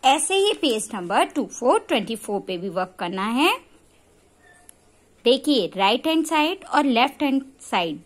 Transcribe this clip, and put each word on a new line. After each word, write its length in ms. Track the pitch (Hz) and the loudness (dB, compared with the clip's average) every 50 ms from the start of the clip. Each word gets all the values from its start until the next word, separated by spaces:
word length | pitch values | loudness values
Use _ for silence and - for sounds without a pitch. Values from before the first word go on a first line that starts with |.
| - | 6
ऐसे 300 | 269 269 311 302 - 381 | 4 4 4 2 0 0
ही 180 | 392 392 415 415 - - | 2 2 2 0 0 0
पेज 260 | 294 233 214 214 - - | 0 0 0 -4 -6 -8
नंबर 300 | 208 180 170 190 240 311 | -8 -6 -2 0 0 0
टू 200 | 294 - 302 240 | 0 0 -4 -4
फ़ोर 320 | - - - - 247 330 440 - - | -4 -6 -2 2 2 2 2 2 0
ट्वेंटी 280 | 330 247 202 175 226 | -2 -2 -2 -2 -8
फ़ोर 240 | 214 - - 208 202 | -8 -6 -6 -6 -6
पे 160 | 190 - 190 175 | -6 -6 -8 -6
भी 100 | 175 196 | -6 -6
वर्क 260 | 170 180 185 185 - - | -4 -4 -6 -6 -6 -8
करना 280 | 185 175 180 190 190 | -8 -6 -4 -4 -4
है। 260 | 214 233 - 294 359 453 523 - _ _ - _ _ _ _ _ _ _ _ _ _ _ _ _ _ - - _ _ - _ _ _ _ _ _ _ _ _ _ | -2 0 2 2 2 2 0 -6 _ _ -20 _ _ _ _ _ _ _ _ _ _ _ _ _ _ -20 -20 _ _ -20 _ _ _ _ _ _ _ _ _ _
देखिए, 420 | 240 247 262 - 302 294 254 185 160 - | 2 2 2 2 0 0 0 0 -2 -2
राइट 300 | 185 196 196 214 254 - | 0 0 0 0 0 0
हैंड 200 | 320 320 320 311 | 0 0 0 0
साइड 380 | 302 320 311 302 311 370 381 - | 0 0 0 0 0 -2 -6 -10
और 200 | - - 277 294 | -2 0 0 2
लेफ्ट 380 | 277 247 226 247 269 269 - 294 | 2 2 2 2 0 0 -2 -2
हैंड 220 | 277 269 269 269 - - _ | 0 0 0 -2 -4 -18 _
साइड 400 | - - - 202 175 165 151 156 - | -12 -4 -4 -2 -2 -2 -6 -8 -12